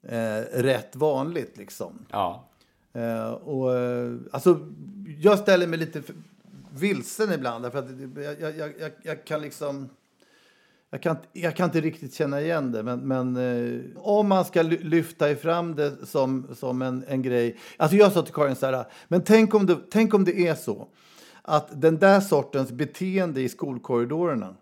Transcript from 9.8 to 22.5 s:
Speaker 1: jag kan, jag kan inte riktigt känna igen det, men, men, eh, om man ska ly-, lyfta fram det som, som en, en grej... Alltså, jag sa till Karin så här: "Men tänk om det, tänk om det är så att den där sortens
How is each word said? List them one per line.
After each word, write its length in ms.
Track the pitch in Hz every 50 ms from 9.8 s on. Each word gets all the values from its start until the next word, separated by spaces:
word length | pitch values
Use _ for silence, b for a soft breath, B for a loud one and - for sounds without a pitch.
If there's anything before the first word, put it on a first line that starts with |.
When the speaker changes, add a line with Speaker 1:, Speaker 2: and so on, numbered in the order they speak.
| 135 131 _ _ _ _ _ b b b b b b b b b b b b b b b -
Speaker 1:
jag 80 | 135
kan, 140 | - 170 160 156 - _
jag 240 | _ - 170 170 156
kan 80 | - 180
inte 160 | 170 135 165
riktigt 340 | 156 160 160 - - 127 -
känna 260 | - 151 139 139 143
igen 320 | 151 165 170 156 139 127
det, 100 | 117 110
men, 180 | 107 123 123 123
men, 360 | 131 135 131 131 127 127 127
eh, 440 | 123 127 123 123 120 120 120 120 120 127 135 -
om 320 | - - 214 208 208 214 202
man 160 | 196 190 175
ska 180 | 170 - 175
ly-, 160 | 165 160 165 170
lyfta 520 | 170 156 160 165 156 160 - _ 160 147 147
fram 380 | 143 - 165 165 175 170 170 160
det 320 | 143 147 143 139 - -
som, 400 | - - 147 135 131 135 131 127 139 117
som 280 | - - 127 127 127
en, 220 | 131 131 127 127 127 143
en 140 | 139 131
grej... 360 | 127 131 123 120 117 120 113 B B B B
Alltså, 200 | B 151 156 190
jag 160 | 202 208 196
sa 100 | 190 175
till 120 | 160 - -
Karin 220 | 151 147 139 131
så 100 | - -
här: 180 | 131 131 127 120 B B B B B
"Men 160 | 170 185 175
tänk 300 | - 214 220 220 202 214
om 120 | 214 196
det, 100 | 185 175 - - -
tänk 240 | - 214 226 220 214
om 100 | 202 190
det 140 | 180 170 185 175 170
är 60 | 151
så 340 | - - - 101 104 107 - b b b b b b b b b b
att 380 | b - 156 151 147 - 175 143
den 180 | 131 160 165 156
där 220 | 196 196 196 196
sortens 520 | 196 - 160 143 135 -